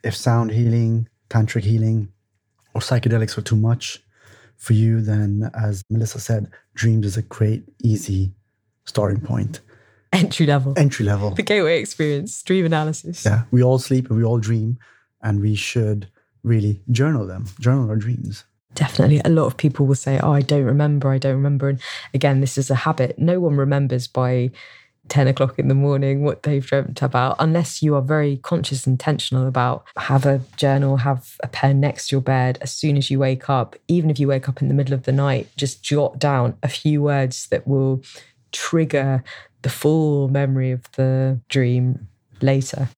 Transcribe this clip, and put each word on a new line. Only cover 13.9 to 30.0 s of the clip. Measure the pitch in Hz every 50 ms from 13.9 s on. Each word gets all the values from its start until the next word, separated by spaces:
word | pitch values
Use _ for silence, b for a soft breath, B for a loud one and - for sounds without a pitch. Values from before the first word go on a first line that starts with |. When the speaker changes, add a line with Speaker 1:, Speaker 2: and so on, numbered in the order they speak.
| 135 131 127 -
Speaker 1:
and | 113
we | 113 117
all | 113 120 117
dream, | 107 107 117 110 107 113 123 120 b b b b b b b _
and | - 110 104 104
we | 101 107 107
should | 101 - - - 123 113 107 104 101 95 92 _ _ _ _ _ _ -
really | 117 117 110 101 104 104 95 - -
journal | 120 113 135 156 156 120 101
them, | 92 92 95 107 98 - -
journal | 113 120 131 139 123 107
our | 107
dreams. | 110 104 120 120 - - 98 104 - - _ _ _ _ _ -
Speaker 2:
Definitely. | - 151 - - - 156 139 147 147 -
A | -
lot | 165 160 147
of | - -
people | - - 147 127 - 143
will | 135 139
say, | - - 139 135 -
"Oh, | - 143
I | 143 143
don't | 131 135 147 143 135
remember, | 123 143 143 147 147 147 143 135 135
I | 135
don't | 131 131 135 131
remember." | 135 139 143 143 131 139 139
And | 139 127 B B B B B B B
again, | 135 - 143 135 135
this | 139 127 -
is | 139 135 -
a | 135
habit. | 127 - 156 143 - 127 - -
No | - 151 170 180 180
one | 175 160 147
remembers | 143 139 139 143 143 139 127 127 123 123
by | - _ 131 127 123 127 123 123 127 B B B B B B B B B _ _
ten | - - 139 135
o'clock | 131 135 - 135 131 -
in | - 135 135
the | 135
morning | 139 139 143 143 135 139 135 139 139 147
what | 147 - - -
they've | 147 147 139 131
dreamt | - 139 139 131 - 131 -
about, | 135 127 - 127 127 135 - -
unless | 156 160 160 170 165 - - -
you | 156 151 147
are | 139
very | 127 135 156 156 147 143 139
conscious, | 131 - - - - - - 139 127 -
intentional | 131 131 127 - - 147 127 - - 127 131 131
about, | 131 127 127 120 123 127 - _ B B
have | -